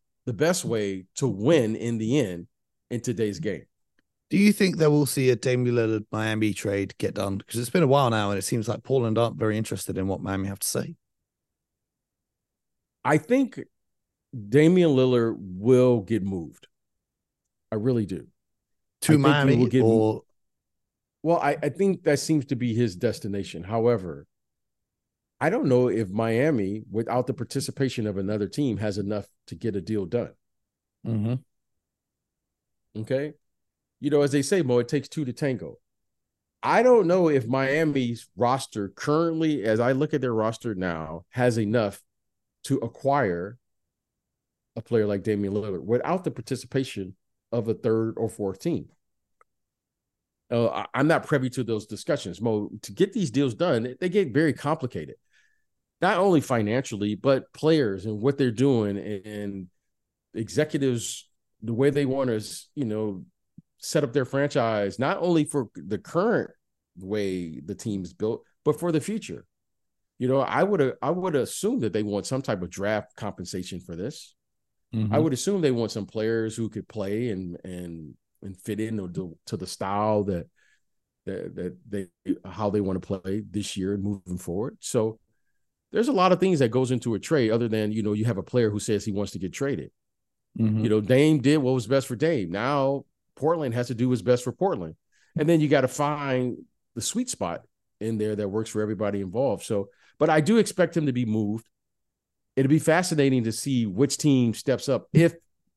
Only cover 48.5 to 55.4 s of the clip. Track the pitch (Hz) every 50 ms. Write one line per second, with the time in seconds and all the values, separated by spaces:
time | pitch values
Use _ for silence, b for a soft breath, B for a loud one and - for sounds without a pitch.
48.5 | 92 - - 170 156 92 - - _ _ _ _ _ _ _ _ _ _ _ _
49.5 | _ _ _ _ _ _ _ _ _ _ _ _ _ _ _ _ _ _ _ _
50.5 | 120 117 117 104 64 87 104 - - 123 139 156 160 135 - - 151 135 127 127
51.5 | - 135 117 113 113 107 - - 107 - - - 151 131 - 95 87 - 113 117
52.5 | 110 104 104 - - 107 - - 98 - 185 202 - 233 180 123 104 139 143 131
53.5 | 110 - 170 180 135 113 117 127 127 - 180 185 170 208 190 135 101 143 165 151
54.5 | 131 - - 143 156 - 131 120 - 87 76 67 - - _ _ _ _